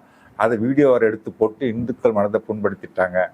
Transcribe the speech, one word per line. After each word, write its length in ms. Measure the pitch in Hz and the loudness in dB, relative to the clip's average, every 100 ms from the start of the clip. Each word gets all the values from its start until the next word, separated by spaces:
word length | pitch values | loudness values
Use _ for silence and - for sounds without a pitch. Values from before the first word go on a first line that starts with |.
| - _ _ - | -10 _ _ -2
அதை 120 | 110 117 117 | -2 0 0
வீடியோ 220 | 139 143 | 2 4
வர 120 | 120 110 | 4 2
எடுத்து 220 | 107 - - | 0 -10 -2
போட்டு 240 | 110 - 131 | -2 -2 -6
இந்துக்கள் 440 | 110 82 120 120 104 | -4 -6 -2 0 2
மனதை 220 | 104 104 - | 0 -2 -4
புண்படுத்திட்டாங்க 720 | 107 101 95 87 - 92 90 90 | -4 -4 -4 -10 -2 -2 0 -4